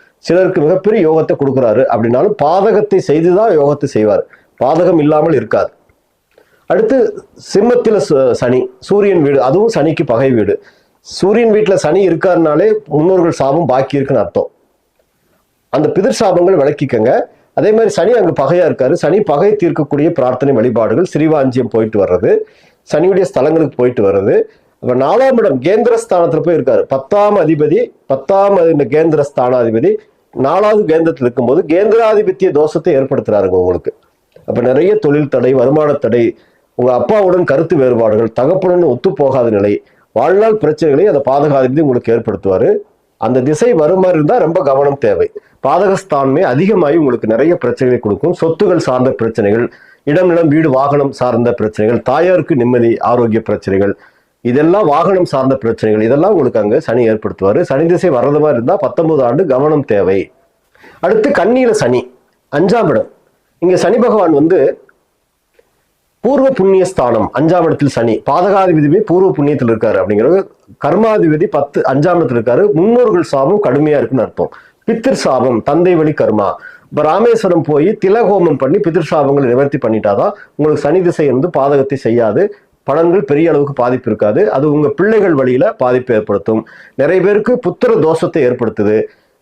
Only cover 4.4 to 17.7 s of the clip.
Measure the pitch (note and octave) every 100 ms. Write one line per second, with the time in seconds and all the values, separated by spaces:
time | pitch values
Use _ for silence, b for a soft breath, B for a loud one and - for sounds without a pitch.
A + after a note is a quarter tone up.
4.4 | b - A#2+ D#3+ F3+ E3+ D3 D3+ D#3+ C#3
5.4 | A2 A2+ F#2 - _ _ _ _ _ b
6.4 | b b b F3+ A3 C4+ G#3+ - - -
7.4 | - F#3+ A#3 B3 A#3 G#3 - C#3 C3+ -
8.4 | B2 B2+ B2+ - - G3+ G3+ F3+ C#3+ C#3
9.4 | B2 E3 A3+ E3 D3+ D3+ C#3 A#2 C3+ A#2+
10.4 | G2 G2+ b b b b - - F3+ A3
11.4 | A#3 G#3+ G3+ F#3 D3+ F3+ F#3+ E3 F#3+ E3+
12.4 | D#3+ D3+ G#3 G#3+ - D3+ E3 F#3 E3+ -
13.4 | C3+ D#3 D3 B2+ C3 C#3+ C3+ C3 G2+ G2+
14.4 | - - _ _ _ _ _ _ _ _
15.4 | _ _ _ D#3 D3+ F#3 A3 - G#3+ F3
16.4 | F3 F#3 C3+ A2+ C#3 A#2 A2 G#3 - b
17.4 | b - F3